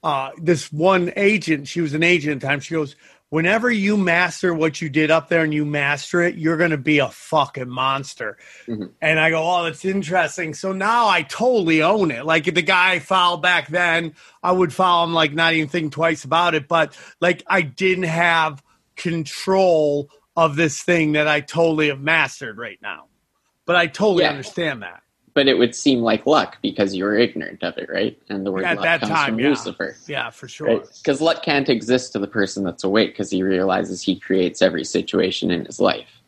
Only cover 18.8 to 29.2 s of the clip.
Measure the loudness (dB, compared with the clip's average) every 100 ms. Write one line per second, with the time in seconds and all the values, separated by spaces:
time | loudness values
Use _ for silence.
18.8 | _ -8 -4 -4 -6 -8 0 2 4 4
19.8 | 2 0 -4 _ _ 0 0 2 0 0
20.8 | 0 2 2 2 2 0 -2 0 2 2
21.8 | 0 -2 0 2 0 -4 -14 -12 -14 -12
22.8 | -14 -14 -16 _ _ _ _ _ 0 2
23.8 | 2 2 2 4 2 0 -8 -6 -4 -6
24.8 | -12 -16 _ _ _ 2 4 4 2 2
25.8 | 0 2 2 0 2 2 2 -6 -8 -2
26.8 | -2 0 -2 2 0 0 -12 -8 -8 -8
27.8 | -6 -4 -4 -6 _ -6 -4 -2 -2 -2
28.8 | 0 0 0 0